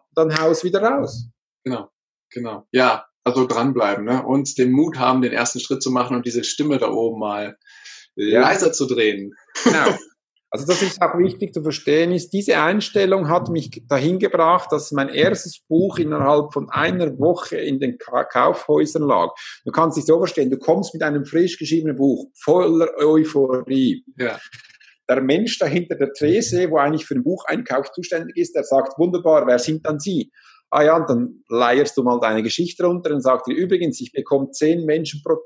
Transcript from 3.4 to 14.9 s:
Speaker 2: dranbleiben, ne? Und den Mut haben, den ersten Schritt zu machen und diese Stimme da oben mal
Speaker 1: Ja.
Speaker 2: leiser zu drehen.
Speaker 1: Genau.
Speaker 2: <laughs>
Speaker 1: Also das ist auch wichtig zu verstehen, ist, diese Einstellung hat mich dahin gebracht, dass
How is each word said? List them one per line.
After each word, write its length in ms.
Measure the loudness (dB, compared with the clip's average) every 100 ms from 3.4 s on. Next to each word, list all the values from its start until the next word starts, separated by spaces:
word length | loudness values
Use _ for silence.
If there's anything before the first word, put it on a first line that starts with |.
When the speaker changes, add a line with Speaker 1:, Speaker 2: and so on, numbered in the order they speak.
| 0
Speaker 2:
dranbleiben, 580 | 0 0 2 0 0 -2
ne? 180 | -2
Und 320 | 0 0 0 0
den 160 | 2
Mut 260 | 4 2 2
haben, 220 | 2 2
den 100 | 2
ersten 280 | 0 -2 -4
Schritt 220 | -4 -4
zu 80 | -2
machen 260 | -2 0 -4
und 80 | -4
diese 180 | -4
Stimme 340 | -4 -2 0 0
da 120 | 0
oben 280 | 0 -2 -2
mal 380 | -6 -6 -8 -12 _ -20 -20 -20 -14 -6
Speaker 1:
Ja. 240 | 2 4
Speaker 2:
leiser 320 | 4 2 0
zu 140 | 0 -2
drehen. 480 | 0 0 -2 -8 -16 _ -2
Speaker 1:
Genau. 300 | 2 4 2
Speaker 2:
<laughs> 40 | 0 -6 _ _ _ _
Speaker 1:
Also 140 | -6
das 160 | -2 0
ist 220 | -2 0
auch 160 | 0 2
wichtig 340 | 0 -2 -8
zu 100 | -6
verstehen, 500 | -6 -4 0 2 2
ist, 180 | 0 -2
diese 260 | -4 0 2
Einstellung 680 | 2 0 0 0 2 2 2
hat 220 | 0 0
mich 320 | -4 -6 -12 -2
dahin 300 | 0 0 0
gebracht, 520 | 0 2 4 4 2
dass 200 | -4 -2